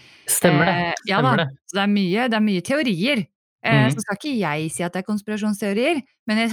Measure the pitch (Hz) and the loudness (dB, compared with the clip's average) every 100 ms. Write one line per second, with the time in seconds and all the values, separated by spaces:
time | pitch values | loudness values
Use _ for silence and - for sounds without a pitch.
0 | - - - - 175 - - 175 170 - | -20 -16 -4 2 4 4 2 2 -2 -4
1 | - 196 254 - 139 139 - 196 202 202 | -2 2 2 2 -2 -6 -6 -2 2 2
2 | 180 208 247 220 214 185 - 285 254 165 | 2 0 0 2 2 0 0 0 0 0
3 | 240 254 156 _ _ _ - 226 131 160 | 0 0 -4 _ _ _ 2 4 4 0
4 | 208 196 302 240 160 151 160 - 175 180 | -4 -6 -4 -2 -2 -2 -4 -4 -6 -6
5 | 190 208 214 214 214 202 202 202 285 311 | -4 -6 -4 -6 -4 -4 -2 0 0 -2
6 | - _ - 214 226 | -6 _ -4 -2 0